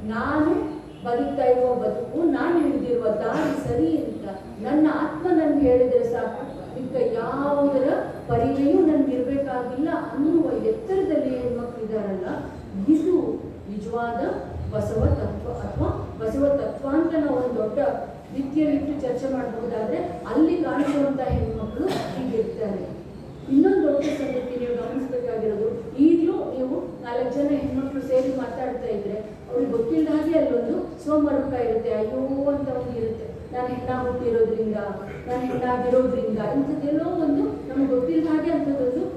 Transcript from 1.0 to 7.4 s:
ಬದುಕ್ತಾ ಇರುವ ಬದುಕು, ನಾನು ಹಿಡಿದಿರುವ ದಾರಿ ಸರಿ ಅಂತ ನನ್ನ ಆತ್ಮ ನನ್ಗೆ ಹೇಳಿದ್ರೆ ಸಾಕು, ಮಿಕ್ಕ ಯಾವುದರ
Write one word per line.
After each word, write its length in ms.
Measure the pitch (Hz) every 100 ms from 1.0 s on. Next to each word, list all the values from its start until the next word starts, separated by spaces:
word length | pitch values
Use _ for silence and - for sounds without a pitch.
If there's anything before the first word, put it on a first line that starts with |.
| 240
ಬದುಕ್ತಾ 380 | 240 277 277
ಇರುವ 320 | 247 247 254 226
ಬದುಕು, 480 | 214 196 - 302
ನಾನು 360 | 339 277 339 339
ಹಿಡಿದಿರುವ 440 | 277 - 240 240
ದಾರಿ 680 | 214 208 - 294 302 269 254
ಸರಿ 280 | 480 320 311
ಅಂತ 320 | - 214 202 190 - 190
ನನ್ನ 260 | 220 294 302
ಆತ್ಮ 360 | 294 311 311 359
ನನ್ಗೆ 380 | 320 302 277 262
ಹೇಳಿದ್ರೆ 440 | 247 254 254 226
ಸಾಕು, 680 | 233 214 - - - - -
ಮಿಕ್ಕ 320 | 262 254 226
ಯಾವುದರ 760 | 226 240 269